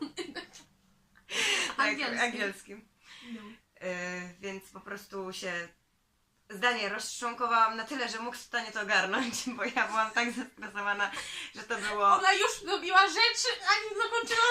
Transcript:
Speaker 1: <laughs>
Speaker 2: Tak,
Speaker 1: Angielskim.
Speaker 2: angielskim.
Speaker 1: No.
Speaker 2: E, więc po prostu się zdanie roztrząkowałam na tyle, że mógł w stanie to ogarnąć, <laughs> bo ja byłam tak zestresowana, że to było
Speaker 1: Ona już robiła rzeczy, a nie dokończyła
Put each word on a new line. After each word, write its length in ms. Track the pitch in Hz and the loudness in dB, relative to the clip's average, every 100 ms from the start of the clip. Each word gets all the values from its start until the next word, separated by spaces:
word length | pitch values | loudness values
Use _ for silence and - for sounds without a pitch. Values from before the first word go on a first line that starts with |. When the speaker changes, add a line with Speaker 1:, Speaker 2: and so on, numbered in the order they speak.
Speaker 1:
<laughs> 1800 | 294 - - 349 - - - _ _ _ _ _ - 480 415 392 359 - | -10 -10 -12 -12 -14 -20 -20 _ _ _ _ _ -8 -2 0 0 -2 0
Speaker 2:
Tak, 100 | 302 | 0
Speaker 1:
Angielskim. 320 | 285 269 233 | 0 -4 -2
Speaker 2:
angielskim. 680 | 240 233 202 196 - 202 - _ - - 240 | -2 -2 -4 -6 -14 -20 -20 _ -20 -20 -14
Speaker 1:
No. 80 | 226 208 233 _ _ | -14 -14 -20 _ _
Speaker 2:
E, 400 | 185 180 180 180 180 175 | -8 -6 -6 -8 -10 -10
więc 240 | 196 190 | -10 -10
po 160 | - 190 | -12 -18
prostu 520 | - 202 196 196 185 | -12 -14 -10 -8 -8
się 360 | 185 190 175 170 _ _ _ _ _ _ _ - | -6 -6 -6 -8 _ _ _ _ _ _ _ -16
zdanie 380 | 196 247 240 202 | -2 0 0 -2
roztrząkowałam 880 | 214 - - 240 233 240 226 220 226 | -4 -6 -6 -6 -2 2 4 4 2
na 80 | |
tyle, 240 | 226 277 226 | -6 -4 -4
że 100 | 226 | -4
mógł 180 | 240 240 | -8 -8
w 40 | |
stanie 320 | - 240 214 | -6 -6 -4
to 80 | 214 | -6
ogarnąć, 540 | 202 202 185 220 240 226 254 | 0 2 2 0 0 -4 -6
<laughs> 100 | 226 | -4
bo 80 | |
ja 220 | 240 247 220 | -2 0 0
byłam 220 | 220 220 | 2 2
tak 220 | 233 240 | 0 -2
zestresowana, 760 | 240 - - 202 196 202 202 196 - - - - | -4 -10 -12 -10 -4 -2 0 -2 -4 -10 -10 -12
że 80 | 220 | -12
to 140 | 214 226 | -6 -4
było 280 | 202 208 202 | -2 4 6
Speaker 1:
Ona 180 | - 381 | 6 6
już 300 | 392 453 - 359 | 4 2 0 -4
robiła 420 | 381 339 370 392 | -2 6 8 8
rzeczy, 400 | 330 466 453 494 - | 6 4 4 -2 0
a 220 | 370 415 | 2 2
nie 180 | 427 403 | 0 -2
dokończyła 440 | 453 466 - 453 466 | 0 0 0 4 4